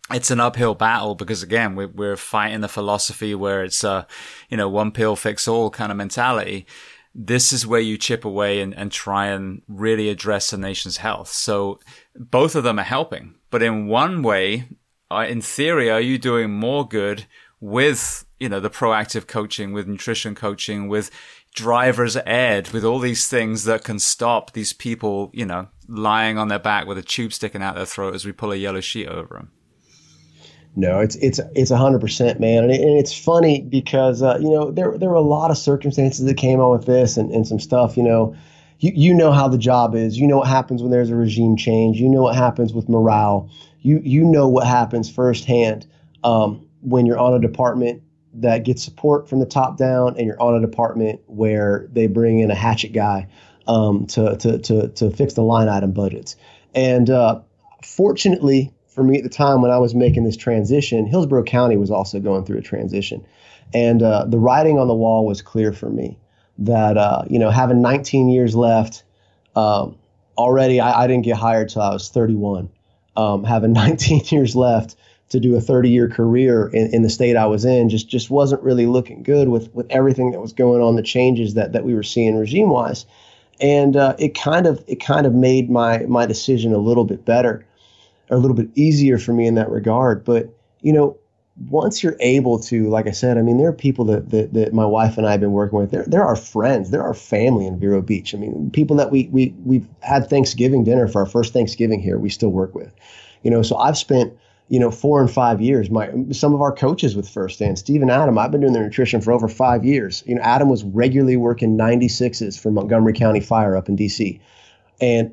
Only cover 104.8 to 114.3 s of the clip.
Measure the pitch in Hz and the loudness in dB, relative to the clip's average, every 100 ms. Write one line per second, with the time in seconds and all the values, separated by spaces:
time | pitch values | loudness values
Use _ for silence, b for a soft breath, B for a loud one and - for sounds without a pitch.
104.8 | 120 117 143 147 123 135 120 107 117 135 | 0 0 0 2 2 2 0 2 2 0
105.8 | 95 113 101 123 135 139 147 143 143 139 | 0 -2 -4 -6 -6 -2 0 2 0 0
106.8 | 135 185 139 101 98 - 95 - 104 92 | -2 0 -2 -4 -8 -8 -8 -4 -4 -4
107.8 | - 147 131 127 151 110 123 147 139 120 | -2 0 2 2 2 2 0 0 2 2
108.8 | 104 120 123 113 104 120 110 - 127 120 | 0 -2 0 0 0 0 0 0 0 2
109.8 | 123 143 98 - - 120 113 127 143 120 | 2 0 -2 -8 -6 -2 0 2 4 2
110.8 | 101 101 131 135 131 127 120 120 113 110 | -2 0 2 2 2 2 0 0 0 2
111.8 | 110 120 123 - 123 117 104 - 110 104 | 2 2 0 0 -4 -4 -8 -6 -4 -2
112.8 | 101 113 110 110 113 107 98 110 104 95 | 0 2 2 2 2 2 0 0 2 0
113.8 | 92 98 104 - 101 | -2 -2 -2 -4 -6